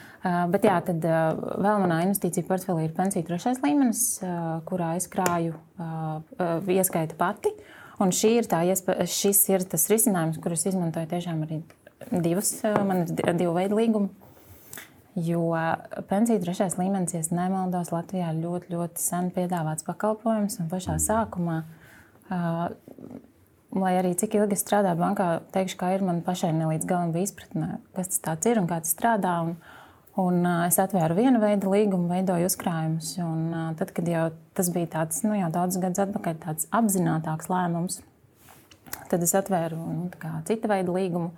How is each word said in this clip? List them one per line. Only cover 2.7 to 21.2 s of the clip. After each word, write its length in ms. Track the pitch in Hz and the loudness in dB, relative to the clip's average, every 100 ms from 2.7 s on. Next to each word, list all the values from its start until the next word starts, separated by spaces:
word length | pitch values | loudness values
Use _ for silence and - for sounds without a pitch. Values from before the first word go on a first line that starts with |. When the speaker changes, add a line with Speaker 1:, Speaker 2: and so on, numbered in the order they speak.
| 165 160 | -2 -2
Speaker 1:
ir 80 | |
pensiju 320 | 160 190 196 165 | 0 -2 -2 -4
trešais 360 | 175 247 254 | -2 -2 0
līmenis, 420 | 285 294 254 208 - - | 2 2 2 2 -2 -4
ā, 420 | 185 170 165 160 | -4 -4 -4 -4
kurā 320 | 160 185 165 170 | -4 -2 -2 -2
es 120 | 180 | -4
krāju, 460 | - 180 175 165 160 - - | 0 0 2 -2 -6 -14 -10
ā, 460 | 165 160 160 156 160 | -8 -6 -6 -6 -8
ā, 180 | - 175 165 | -4 -2 0
ieskaiti 580 | 190 190 185 170 160 - | 2 2 2 0 -2 0
pati. 320 | 175 220 415 415 - - - - | -2 0 -4 -6 -12 -20 -10 0
Un 140 | 180 | 0
šī 260 | 180 220 233 | 4 4 4
ir 80 | 226 | 2
tā 160 | 170 | 2
iespē-, 380 | 175 185 - - | 2 0 0 0
šis 400 | 175 - 202 196 - | -2 0 2 4 4
ir 160 | 190 | 2
tas 240 | 185 160 - | 0 0 2
risinājums, 480 | 220 226 185 160 160 | 4 4 2 0 -2
kurus 240 | 180 170 196 | -4 -2 0
izmantoju 440 | 185 170 160 160 | 0 0 -2 -4
tiešām 320 | 175 175 160 | -4 -4 -4
arī 220 | 156 156 - - - - - 180 | -4 -6 -10 -18 -20 -20 -4 0
divus, 320 | 165 175 220 - | 2 2 0 0
ā, 160 | - 208 196 | 2 2 4
man 160 | 185 | 2
ir 140 | 170 160 | 0 0
di-, 160 | - | 2
divu 200 | 170 175 | 2 2
veidu 280 | 170 196 208 | 2 2 2
līgumi. 280 | 233 214 196 - - - - - - - - - - | 4 2 0 -4 -20 -20 -20 -20 -20 -18 -18 -20 -10
Jo 400 | - 165 170 165 165 165 - - - - | -4 0 0 2 0 0 -2 -4 -10 -2
pensiju 320 | 196 233 214 | 2 4 2
trešais 380 | 175 185 190 175 | 0 0 -2 0
līmenis, 320 | 185 196 170 | 0 0 -2
ja 60 | 170 | -2
es 140 | 156 175 | -2 0
nemaldos, 540 | 185 190 185 180 175 | 0 0 -2 -2 -2
Latvijā 380 | 170 170 185 170 | -4 -4 -4 -2
ir 60 | 160 | -2
ļoti, 300 | 170 175 175 | -2 -4 -4
ļoti 300 | 170 170 170 | -4 -4 -4
sen 240 | - 175 180 | -4 -2 -2
piedāvāts 520 | 185 180 180 156 156 | -2 -2 -2 -2 -4
pakalpojums, 720 | - 170 214 214 226 220 202 - | -6 -2 -2 0 0 0 0 -2
un 100 | 165 | -4
pašā 240 | 185 185 156 | -4 -4 -2
Speaker 2:
Mhm. 80 | |
Speaker 1:
sākumā, 540 | 165 220 | 0 0